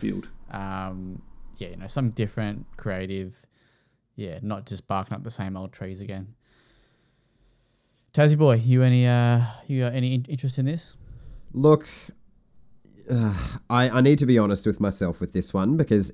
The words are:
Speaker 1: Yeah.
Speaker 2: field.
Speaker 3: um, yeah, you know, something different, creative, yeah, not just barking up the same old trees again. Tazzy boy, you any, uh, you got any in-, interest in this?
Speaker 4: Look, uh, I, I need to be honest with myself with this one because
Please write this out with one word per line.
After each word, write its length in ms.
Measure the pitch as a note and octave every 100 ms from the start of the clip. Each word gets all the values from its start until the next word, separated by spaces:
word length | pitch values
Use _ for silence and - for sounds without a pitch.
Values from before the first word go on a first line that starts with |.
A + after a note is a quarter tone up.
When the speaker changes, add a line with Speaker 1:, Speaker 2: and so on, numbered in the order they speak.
Speaker 1:
Yeah. 60 | G#2+
Speaker 2:
field. 180 | G2 - - -
Speaker 3:
um, 680 | G2 G2 F#2+ F#2+ F#2 F#2 F#2+ - - - -
yeah, 120 | F2
you 60 | F2
know, 80 | F#2+
something 260 | - B2
different, 540 | - G#2 - G#2 G#2+ D#3+ -
creative, 580 | G#2+ F#2 F#2+ G2 F#2+ - _ _ _ _ _ _ _
yeah, 240 | - G2 D#2
not 240 | G#2 G2+ -
just 200 | F#2+ -
barking 280 | G2 F#2+ G#2
up 80 |
the 60 | A2+
same 260 | - F#2+ F#2+
old 160 | F#2+
trees 280 | - F#2+ F#2+
again. 320 | G2 F#2+ F#2+ - _ _ _ _ _ _ _ _ _ _ _ _ _ _ _ _ _
Tazzy 240 | - D3 D3+
boy, 180 | D3+ A#2
you 260 | A#2 B2+
any, 240 | B2+ B2 B2
uh, 340 | A#2+ A#2+ A#2+ A#2+ - -
you 140 | C3+
got 140 | B2
any 200 | C3 B2+
in-, 100 | B2+ B2
interest 320 | C#3+ C3+ C3+
in 60 | C3
this? 300 | D#3+ - - - - - - -
Speaker 4:
Look, 340 | - D3 D3+ - - - - _ _ _ - - - - - -
uh, 260 | B2 A2 G2 - - -
I, 200 | A#2+ B2+
I 100 | A#2+
need 180 | C3 D3
to 80 | C3
be 100 | A#2+
honest 280 | G#2 G2+ A2
with 140 | G2
myself 400 | G#2 - F2+ E2
with 120 | F2
this 220 | F#2 -
one 220 | G2 G2+ D#3+
because 360 | D3 G#2+ F#2+